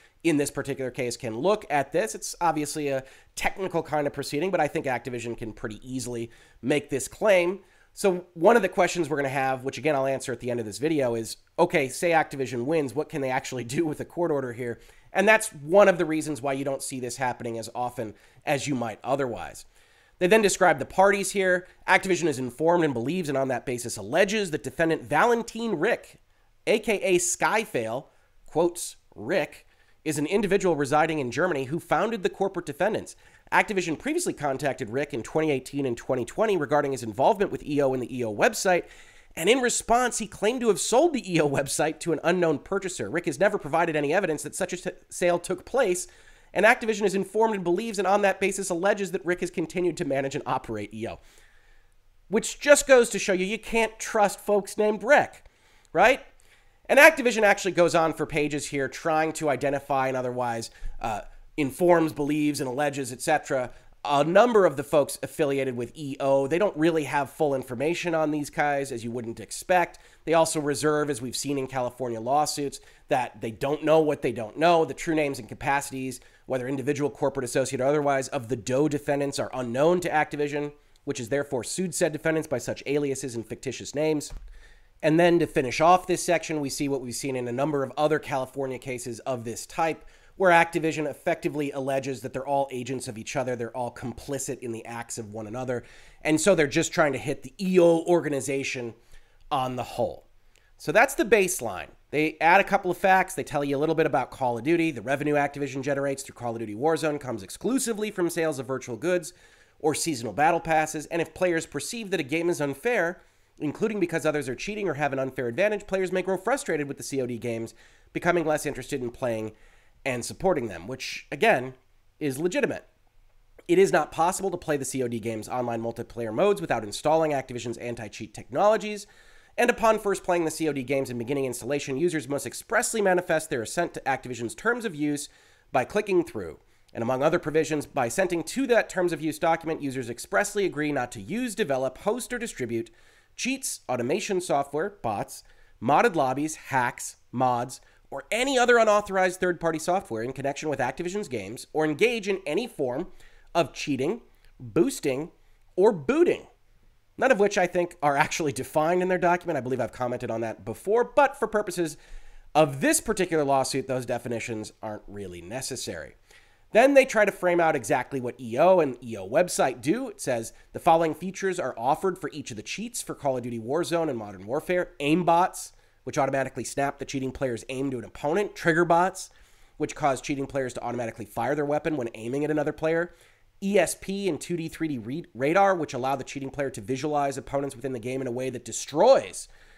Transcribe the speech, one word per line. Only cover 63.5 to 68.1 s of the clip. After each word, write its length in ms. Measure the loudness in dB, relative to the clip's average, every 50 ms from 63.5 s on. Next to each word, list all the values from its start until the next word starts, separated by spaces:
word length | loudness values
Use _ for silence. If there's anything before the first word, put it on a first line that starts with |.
| -2 -2 -2 -4 -8 -16 -20 -20 -20 _ -2
a 200 | 2 2 4 4
number 400 | 6 8 6 6 8 6 6 6
of 120 | 6 2
the 80 | 0 -4
folks 340 | 2 2 2 2 2 -2 -8
affiliated 540 | -8 -8 -2 0 0 2 2 0 0 -2 -2
with 160 | -4 -6 -8 -8
E 220 | -10 -8 -8 -6 -2
O. 280 | 2 4 4 4 4
They 100 | 2 2
don't 200 | 2 2 2 2
really 280 | 4 4 4 4 2 -2
have 260 | 0 0 -2 -2 -2
full 240 | -2 0 0 2 2
information 600 | 0 -2 -6 -4 -2 0 0 0 0 -2 0